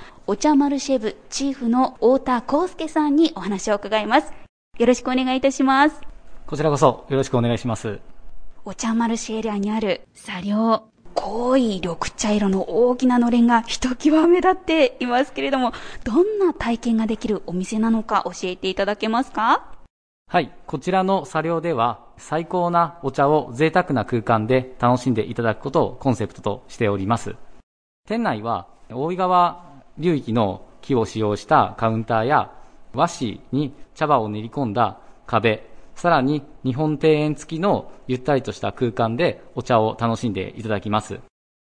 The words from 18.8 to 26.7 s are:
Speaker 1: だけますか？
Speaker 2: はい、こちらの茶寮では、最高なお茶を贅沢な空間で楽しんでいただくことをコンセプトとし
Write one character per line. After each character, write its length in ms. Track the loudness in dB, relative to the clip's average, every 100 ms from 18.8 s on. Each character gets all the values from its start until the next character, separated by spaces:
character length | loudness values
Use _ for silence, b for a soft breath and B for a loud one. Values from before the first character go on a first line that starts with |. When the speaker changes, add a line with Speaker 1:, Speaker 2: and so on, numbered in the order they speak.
| -2
Speaker 1:
だ 100 | -2
け 140 | -2
ま 140 | -2
す 80 | -2
か？ 420 | 0 2 2 -2 -18 -20 _ _ _ _
Speaker 2:
は 100 | -2
い、 140 | -2 -6 -10
こ 140 | -8
ち 120 | 0
ら 120 | 0
の 220 | 2 0 -2
茶 120 | -4
寮 180 | -2 -2
で 140 | 0
は、 320 | 0 0 -2 -12 -18
最 280 | -6 -4 -2
高 240 | -2 2
な 300 | 2 0 -2
お 80 | -4
茶 160 | 2 4
を 220 | 4 0
贅 180 | 0 2
沢 180 | 2 0
な 140 | 0 0
空 160 | -2
間 260 | 2 2 2
で 280 | 0 0 -2
楽 180 | 0 2
し 100 | 0
ん 40 |
で 160 | 0 -2
い 40 |
た 100 | -2
だ 120 | -2 -2
く 40 |
こ 120 | -2
と 160 | 0 0
を 100 | -2
コ 120 | -2
ン 40 | 0
セ 100 | -2
プ 100 | -6
ト 60 |
と 220 | -6 -6
し 80 | -8